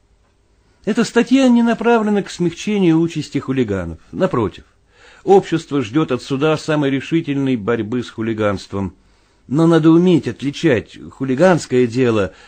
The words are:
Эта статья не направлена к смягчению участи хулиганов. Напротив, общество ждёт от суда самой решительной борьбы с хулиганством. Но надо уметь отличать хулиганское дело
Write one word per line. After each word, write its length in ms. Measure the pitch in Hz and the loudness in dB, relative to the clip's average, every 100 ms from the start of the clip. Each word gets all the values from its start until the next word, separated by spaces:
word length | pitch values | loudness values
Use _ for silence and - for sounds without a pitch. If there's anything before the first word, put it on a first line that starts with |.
| _ _ _ _ _ _ _ _ - | _ _ _ _ _ _ _ _ -6
Эта 180 | 220 | -4
статья 440 | 233 233 233 262 262 | 0 0 2 2 4
не 120 | 233 | 4
направлена 640 | 233 233 233 233 214 208 | 2 0 2 2 2 -2
к 80 | 196 | -2
смягчению 680 | - 175 165 - 208 180 160 | -4 -4 -4 -4 0 2 2
участи 380 | 165 160 143 143 | 0 -4 -6 -6
хулиганов. 640 | - 135 113 98 85 82 _ | -4 -2 -2 -2 -6 -10 _
Напротив, 520 | 85 180 135 107 - - _ _ _ - - | -4 -2 0 -4 -6 -18 _ _ _ -20 -10
общество 600 | - 196 - 160 - 139 | 2 4 4 -4 -4 -4
ждёт 280 | 110 127 156 | -2 -2 -2
от 120 | 123 | -4
суда 340 | - 135 156 151 | -4 -2 -2 -2
самой 320 | - 151 139 | -2 -2 0
решительной 680 | 135 - 165 160 139 139 127 | -2 -2 -4 -2 -4 -2 -2
борьбы 440 | 98 117 107 123 | -2 -4 -4 -6
с 80 | 113 | -8
хулиганством. 840 | - 113 107 104 95 - 101 95 - _ _ _ _ - | -8 -6 -2 -2 -2 -6 -8 -8 -8 _ _ _ _ -6
Но 200 | 139 165 | 0 4
надо 240 | 165 156 | 4 6
уметь 360 | 165 180 165 127 | 4 4 2 0
отличать 680 | 107 135 143 170 117 85 - 76 | -6 -8 -4 0 0 -2 -12 -20
хулиганское 720 | - 135 127 180 170 - 127 123 | -8 -4 2 2 2 0 0 0
дело 480 | 113 127 110 95 - | 2 0 2 -2 -6